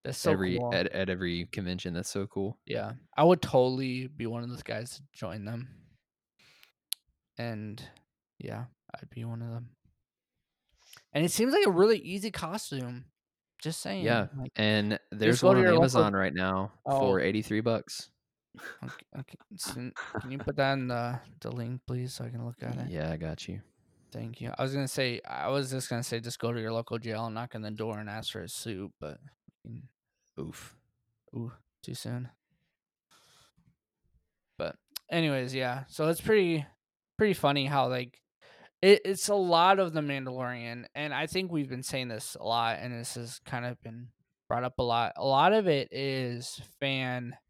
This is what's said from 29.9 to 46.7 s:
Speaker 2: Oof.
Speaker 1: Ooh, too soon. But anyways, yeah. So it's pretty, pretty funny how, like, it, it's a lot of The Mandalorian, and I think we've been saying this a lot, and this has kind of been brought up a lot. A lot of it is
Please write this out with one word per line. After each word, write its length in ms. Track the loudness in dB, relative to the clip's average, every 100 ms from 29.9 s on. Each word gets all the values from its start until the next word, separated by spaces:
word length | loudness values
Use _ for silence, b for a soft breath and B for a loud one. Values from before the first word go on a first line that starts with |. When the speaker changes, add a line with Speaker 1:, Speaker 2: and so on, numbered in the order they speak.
| _ _ _ _ -12
Speaker 2:
Oof. 360 | -10 -12 -18 _ _ _ _ _ _ -10
Speaker 1:
Ooh, 160 | -10 -12 _ _
too 120 | -14 -10
soon. 340 | -8 -8 -8 _ _ _ _ _ _ _ _ b b b b _ _ _ _ _ _ _ _ _ _ -6
But 180 | -6 -6 _ -20 _
anyways, 420 | 0 2 0 -2
yeah. 300 | -2 -2 -4 -8
So 200 | -2 0
it's 120 | 0
pretty, 440 | 4 4 6 2 -2 _ _ _ _ 2
pretty 160 | 2
funny 320 | 4 2 2 2
how, 220 | 2 2
like, 340 | 0 -6 _ _ _ B B B _
it, 200 | 8 8 8
it's 220 | -2 2
a 60 | 2
lot 440 | 6 6 8 8
of 140 | 4
The 80 | 0
Mandalorian, 840 | -2 -4 -4 -6 -6 -6 -8 -10 -10 -6
and 180 | -4
I 120 | -4 -2
think 240 | -2 -2
we've 180 | -2 -2
been 140 | -6
saying 240 | -6 -4 -4
this 260 | -6 -8 -8
a 40 |
lot, 340 | 0 2 2 -2
and 140 | -6
this 220 | -8 -8 -10
has 240 | -10 -14 -8
kind 200 | -6 -6
of 160 | -8
been 280 | -14 -14 -16 _ _ _ _
brought 160 | -2
up 120 | -2 -2
a 40 |
lot. 300 | 0 2 0 0
A 100 | 2
lot 280 | 6 6
of 140 | 6 4
it 220 | 2 0
is 720 | -4 -2 -2 -4 -6 -10 -12 -16